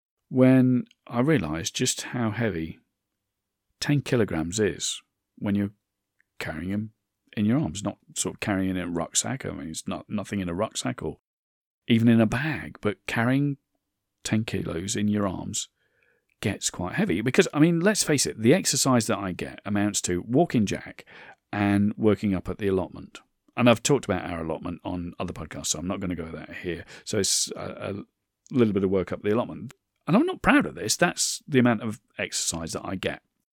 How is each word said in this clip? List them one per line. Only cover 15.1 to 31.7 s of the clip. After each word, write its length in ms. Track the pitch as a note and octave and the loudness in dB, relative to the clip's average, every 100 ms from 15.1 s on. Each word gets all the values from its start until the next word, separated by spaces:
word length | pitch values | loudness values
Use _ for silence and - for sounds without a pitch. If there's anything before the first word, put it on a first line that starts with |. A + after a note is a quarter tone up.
| G#2 G2+ | 2 0
arms 440 | E2+ F#2+ G#2 - _ _ _ _ _ _ _ | -4 -6 -6 -8 _ _ _ _ _ _ _
gets 280 | G#2+ F#2+ - | -4 -2 -6
quite 260 | - F2+ G#2 | -4 -4 -2
heavy. 260 | G3 F2 | 0 0
Because, 260 | A#2+ D#3+ - | 2 2 2
I 60 | C#3+ | 4
mean, 200 | E3 E3+ | 4 6
let's 240 | F#3 G3+ | 2 0
face 220 | - D3 - | 0 0 0
it, 120 | - | 2
the 160 | A2 | 4
exercise 540 | F#3 - C3+ - B2 A2 | 4 2 0 4 2 2
that 100 | G2 | -2
I 140 | G2 | -4
get 300 | F2+ C#2+ - - | -6 -10 -10 -4
amounts 360 | G#2 G#2 G2 | 0 0 0
to 240 | - F2+ G2 | -2 -2 2
walking 380 | B2+ E3+ B2+ G2+ | 2 4 2 2
Jack 400 | E2 - - - - - - _ | -2 -8 -18 -20 -20 -20 -20 _
and 400 | G#2 G2+ G2+ G#2 - | 0 2 4 2 2
working 400 | G#2+ G2 G#2 F#2 | 2 2 0 -2
up 140 | - | -4
at 80 | F2+ | -4
the 100 | G2 | 0
allotment. 520 | F#2+ F2 - E2 - _ _ _ - | 0 -2 -10 -18 -20 _ _ _ 4
And 120 | A#2+ | 4
I've 140 | A2+ | 6
talked 220 | - C3+ - | 4 2 2
about 240 | F#2 E2 | -2 -2
our 120 | E2+ | -4
allotment 380 | D#2+ D2+ F#2 F2 F#2+ | -4 -4 -6 -8 -6
on 260 | F2+ F2 - | -6 -6 -6
other 140 | F2+ | -8
podcasts, 340 | E2+ D#2+ - - | -8 -10 -8 -6
so 120 | - | -4
I'm 80 | F2+ | -4
not 120 | F#2+ | -4
gonna 160 | F#2+ E2+ | -4 -4
go 120 | E2 | -6
there 280 | D#2 - - | -10 -12 -8
here. 240 | F2+ D#2+ - - | -6 -6 -8 -16
So 140 | - G#2+ | -4 0
it's 340 | F#2 - - - | 0 0 -2 -6
a, 360 | - - G#2 G2+ - _ _ _ _ | -10 -8 -8 -8 -12 _ _ _ _
a 40 | C3 | 2
little 180 | A2+ | 4
bit 120 | G2 F#2+ | 4 2
of 40 | |
work 220 | F#2+ F2 | 0 -2
up 100 | - | -4
the 120 | G2+ | -2
allotment. 400 | G#2+ D#2+ D2+ B2 - _ _ - | -2 -2 -10 -14 -18 _ _ 2
And 80 | G3+ | 2
I'm 100 | F4+ | 2
not 160 | F#4 | 0
proud 240 | - C#4 D#2 | 4 4 2
of 100 | - | -4
this. 200 | G#2 - | -4 0
That's 480 | F3 - - - - | 0 0 -4 -4 2
the 140 | C3 | 4
amount 220 | B2 | 4